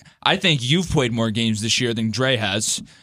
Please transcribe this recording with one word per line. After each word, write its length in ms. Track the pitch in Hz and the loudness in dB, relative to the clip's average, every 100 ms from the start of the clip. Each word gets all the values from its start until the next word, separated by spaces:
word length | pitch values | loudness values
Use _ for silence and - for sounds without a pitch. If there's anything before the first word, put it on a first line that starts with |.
| - _ | -12 _
I 160 | - 170 | 0 2
think 220 | 185 143 | 2 0
you've 260 | 123 170 170 | 2 0 2
played 240 | 156 123 | 0 2
more 200 | 117 113 | 0 -2
games 300 | 107 113 107 | 0 0 0
this 200 | 110 - | -2 0
year 140 | 123 117 | 0 0
than 160 | 110 | -2
Dre 240 | 107 131 120 | 0 0 0
has. 440 | 104 101 - - - - | 0 -2 -2 -6 -8 -20